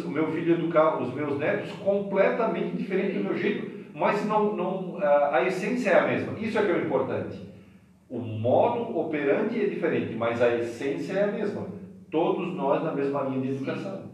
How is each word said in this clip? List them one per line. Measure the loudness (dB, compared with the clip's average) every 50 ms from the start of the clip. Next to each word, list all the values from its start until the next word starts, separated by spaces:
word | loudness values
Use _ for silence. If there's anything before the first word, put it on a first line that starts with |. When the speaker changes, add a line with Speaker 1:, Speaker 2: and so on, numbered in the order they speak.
| -6
Speaker 1:
o | -4
meu | -2 -2 -2 -2
filho | -2 -2 2 2 2
educar | 2 2 2 4 4 4 4 4 0
os | -4 -4 -4
meus | -4 -4 -2 -2 -2
netos | 0 0 0 -2 -4 -6 -10
completamente | -4 0 0 0 0 0 0 2 4 4 4 4 2 0 0 0 -2 -2 -2 -2 -4
diferente | -4 -2 0 0 0 0 -2 -2
do | -2
meu | -2 -2
Speaker 2:
Diferente. | 0 0 0 0 -2
Speaker 1:
jeito, | -4 -8 -10 -12 -14 -14 -6 -2
mas | 0 0 0 0 0 0
não, | 2 2 2 2 0
não, | 0 -2 -2 -2 -4 -6 -6 -6 -2
a, | 2 4 4 6 4 4 4 2
a | 2 2
essência | 0 -2 -2 -2 0 0 2 6
é | 6 6
a | 6 4
mesma. | 0 0 -2 -4 -6 -4
Isso | -4 -2 0 2
é |
que | 2 2
é | 2
o | 0 0
importante. | 0 0 0 0 0 -2 -4 -4 -6 -8 -12 -12 -14 -16 -18 -20 -20 -20 -20 -20 _ -20 _ _ -10
O | -8 -8
modo | -6 -6 -6 -2 0 4 4 6 6 4 2 0 -2 -2 -2 -2
operandi | -2 -2 -2 0 2 2 4 4 2 0 0 0 0
é | 0
diferente, | 0 0 0 0 2 0 -2 -2 -2
mas | -2 0 0 2 4
a | 4 4 4
essência | 2 0 -2 -4 -4 -2 -2 -2 -2 -4 -2 0
é | 0 0
a | 0
mesma. | 0 -2 -4 -4 -4 -6 -8 -8 -10 -12 -14 -16 -18 -20 -14 -4
Todos | 0 0 2 2 2 0 -2 -4 -4
nós | -2 0 0 2 2 0
na | -2
mesma | -2 -2 -2 0 0 -2
linha | -2 -2 -2 -2
de | -2 -2
Speaker 2:
Sim. | -2 -4 -4
Speaker 1:
educação. | -4 -4 -6 -6 -8 -10 -10 -12 -14